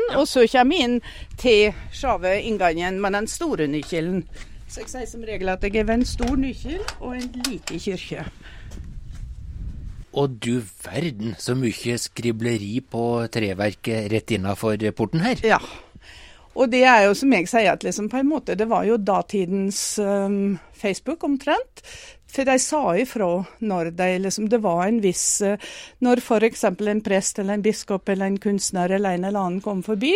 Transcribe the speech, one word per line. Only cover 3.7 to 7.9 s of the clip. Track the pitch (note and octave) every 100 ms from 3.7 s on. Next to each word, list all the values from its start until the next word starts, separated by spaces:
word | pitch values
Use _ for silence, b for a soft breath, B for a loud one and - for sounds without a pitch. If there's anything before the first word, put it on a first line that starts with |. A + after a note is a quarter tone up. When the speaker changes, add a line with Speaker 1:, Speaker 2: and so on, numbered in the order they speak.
| D3+ - E3+ E3 F#3 - B B B -
Speaker 2:
Så | -
jeg | A4
sier | B3+ A3+
som | A#3 A3
regel | G3+ F#3
at | F#3
jeg | G3+
har | G#3+ G#3+
en | A#3 B3
stor | - A#3+ C4+
nykel | C4+ - B3 F4 G#4+ -
og | B3 B3+
en | B3 B3 B3+
liten | F3+ - E3+
kyrkje. | G#3